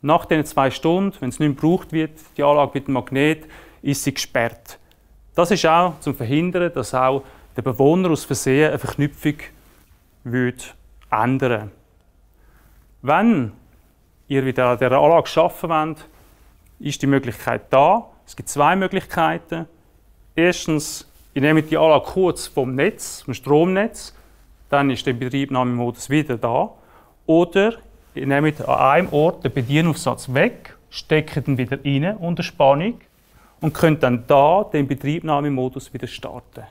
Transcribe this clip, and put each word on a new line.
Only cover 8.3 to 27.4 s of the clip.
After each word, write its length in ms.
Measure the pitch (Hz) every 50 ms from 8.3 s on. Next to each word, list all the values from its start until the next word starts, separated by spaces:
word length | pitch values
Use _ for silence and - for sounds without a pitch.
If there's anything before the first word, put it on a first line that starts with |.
| 143 - - 135 131 139 156 156
eine 100 | 151 139
Verknüpfung 560 | - - - - 143 147 - - - 151 147 151 - - - - _ _ _ _ _ _ _ _ _ _ _ _ _
würde 400 | 120 117 127 123 123 123 - - - - - _ _ _ _ - _
ändern. 600 | - 107 110 123 131 135 135 127 120 110 104 101 - _ _ _ _ _ _ _ _ _ _ _ _ _ _ _ _ _ _ _ _ _ _ _ _ _
Wenn 520 | - 123 147 170 208 240 226 165 123 107 - - _ _ _ _ _ _ _ _ _ _ _ _ _ _
ihr 180 | 139 135 131
wieder 240 | 131 123 143 127 123
an 80 | 123 113
dieser 220 | 135 127 123 139
Anlage 300 | 147 147 139 165 - - - -
arbeiten 300 | 165 175 - - - 170
wollt, 360 | 165 156 156 160 156 - - - _ _ _ _ _ _ _ _ _ _ _ _ _ _
ist 220 | - 147 143 -
die 60 | - 135
Möglichkeit 640 | 139 135 135 120 110 - - - 120 117 - _
da. 360 | - 131 139 160 190 233 226 - - _ _
Es 100 | _ -
gibt 140 | - 135 -
zwei 260 | - 139 143 151 180
Möglichkeiten. 920 | 196 190 180 - 185 - - - - 165 156 160 170 170 - - 165 165 - _ _ _ _ _ _ _ _ _ _ _ _ _
Erstens, 720 | - 165 175 175 - - - 160 151 147 - - - - _ _ _ - _ _
ihr 80 | 143
nehmt 300 | 135 147 156 160 156 156
die 60 | 156 156
Anlage 280 | 156 160 156 143 -
kurz 420 | - - 190 190 175 156 - - -
vom 280 | - - 135 127 131
Netz, 460 | 131 143 196 220 - - - - -
vom 120 | - - 123
Stromnetz, 800 | - - 135 147 151 165 180 185 190 208 233 233 - - - - - - _ _ _ _ _ _ _ _ _
dann 200 | - 143 143 139
ist 160 | 127 110 -
der 80 | 139 127
Inbetriebnahmemodus 960 | 120 127 127 120 139 139 139 135 127 127 123 123 120 120 120 117 - - -
wieder 280 | 135 151 147 151 127 110
da. 340 | - 117 117 131 180 226 - _ _ _ _ - _ _ _ _ _
Oder 500 | - 160 165